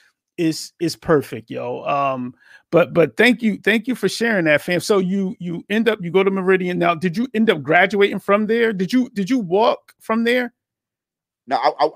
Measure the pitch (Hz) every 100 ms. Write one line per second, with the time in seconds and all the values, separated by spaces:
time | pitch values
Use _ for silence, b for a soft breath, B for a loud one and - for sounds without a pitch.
0 | b _ _ - 160 156 - - 165 -
1 | - 151 135 120 - 127 123 123 - 143
2 | 139 131 123 b b b _ 170 175 165
3 | 160 - 233 240 220 190 - 220 220 240
4 | 190 - 233 208 160 147 - 180 - 202
5 | 185 196 190 - 175 170 - 214 226 214
6 | 170 175 190 196 185 185 180 175 170 165
7 | 180 170 254 220 226 170 139 170 190 196
8 | 202 202 - 202 208 226 226 190 185 254
9 | 247 214 185 262 180 190 247 - _ _
10 | - 226 233 254 240 - _ _ _ _
11 | _ _ _ _ - 123 139 151 151